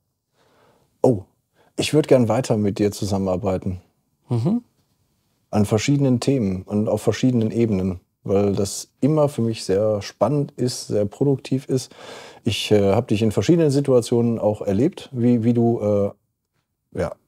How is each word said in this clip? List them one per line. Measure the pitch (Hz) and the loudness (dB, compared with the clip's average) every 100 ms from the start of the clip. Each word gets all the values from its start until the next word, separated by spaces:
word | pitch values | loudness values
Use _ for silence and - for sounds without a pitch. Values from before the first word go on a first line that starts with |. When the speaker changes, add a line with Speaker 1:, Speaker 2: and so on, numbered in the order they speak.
| _ _ _ _ _ _ _ _ _ _ | _ _ _ _ _ _ _ _ _ _
Speaker 1:
Oh, | 139 104 - _ _ _ _ - | 2 2 -6 _ _ _ _ -6
ich | 123 | 0
würd | 151 - | 0 4
gern | 135 110 | 4 4
weiter | 110 131 113 | 0 0 0
mit | 104 104 | 0 0
dir | 104 | -2
zusammenarbeiten. | - 101 98 95 90 98 92 98 92 - _ _ _ - | -2 -4 -2 -2 -2 -2 -4 -4 -8 -12 _ _ _ -6
Speaker 2:
Mhm. | 120 135 233 - _ _ _ _ _ _ _ _ | -4 -2 -2 -6 _ _ _ _ _ _ _ _
Speaker 1:
An | 107 101 | 0 2
verschiedenen | 107 - 143 139 123 | 0 2 2 2 2
Themen | - 135 98 92 | 2 0 0 -4
und | 90 104 107 | -4 -2 0
auf | 104 | 0
verschiedenen | - 104 131 123 110 | 0 0 0 2 0
Ebenen, | 113 117 95 92 87 - _ | 0 0 0 -2 -6 -12 _
weil | - 98 101 | -2 0 2
das | 95 101 - - _ | 0 -4 -6 -14 _
immer | 131 156 143 | 0 2 0
für | - | 0
mich | 113 110 | -4 -4
sehr | - 95 107 104 | -2 0 0 -2
spannend | - - 107 147 143 - | -6 -2 0 0 -4 -4
ist, | 123 - - | -6 -4 -4
sehr | 110 101 | -2 -2
produktiv | - 139 135 - 131 - | -2 0 0 -2 -6 -2
ist. | 131 - - - - - - | -4 -6 -16 -20 -20 -20 -8
Ich, | - 98 - | -6 -4 2
äh, | 107 98 | 2 4
hab | 101 127 | 2 0
dich | 104 | 0
in | 110 | 0
verschiedenen | 104 98 170 156 | 0 2 4 2
Situationen | 139 139 127 - 120 117 113 | 2 2 2 2 0 0 0
auch | 107 104 | -2 -2
erlebt, | - 98 151 - - | -2 0 0 -2 -10
wie, | 127 120 120 | -2 2 2
wie | 113 | 2
du, | 120 117 117 104 104 101 - _ _ _ _ _ _ _ | 2 2 2 0 2 0 -4 _ _ _ _ _ _ _
äh, | - | -8
ja, | 82 - | -8 -8